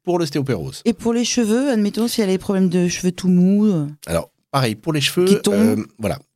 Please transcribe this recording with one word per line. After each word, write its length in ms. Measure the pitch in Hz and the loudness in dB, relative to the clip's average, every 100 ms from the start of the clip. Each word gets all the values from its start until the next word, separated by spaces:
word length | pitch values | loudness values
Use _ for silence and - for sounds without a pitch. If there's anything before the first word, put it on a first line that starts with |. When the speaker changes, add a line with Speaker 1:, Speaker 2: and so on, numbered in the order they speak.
Speaker 1:
pour 160 | - 175 | -4 -2
l'ostéoporose. 640 | 160 147 139 104 131 - - | -2 -2 -4 -4 -6 -4 -2
Speaker 2:
Et 60 | |
pour 200 | 214 233 | -2 -2
les 120 | 233 | 0
cheveux, 460 | 233 - 214 226 285 | 0 0 0 0 0
admettons, 380 | 226 208 214 233 | 0 0 -2 -2
si 120 | - | 0
elle 100 | 196 | 0
a 20 | |
des 60 | 185 | 0
problèmes 300 | - 190 185 | 0 0 2
de 200 | 180 175 | 2 0
cheveux 240 | - 180 | -2 -4
tout 160 | 180 180 | -2 2
mous, 380 | 180 185 202 214 | 4 4 4 2
euh, 200 | 170 147 147 - | 0 -4 -8 -6
Speaker 1:
Alors, 260 | 82 76 _ _ | -4 -6 _ _
pareil, 240 | 139 123 | -2 -2
pour 180 | 107 165 | -2 -4
les 80 | 151 | -2
cheveux, 260 | 139 - 185 | 0 0 2
Speaker 2:
qui 140 | 202 | 2
tombent. 140 | 202 202 226 107 | 2 2 2 0
Speaker 1:
euh, 80 | - - | -4 -8
voilà. 180 | 101 76 - | -6 -6 -10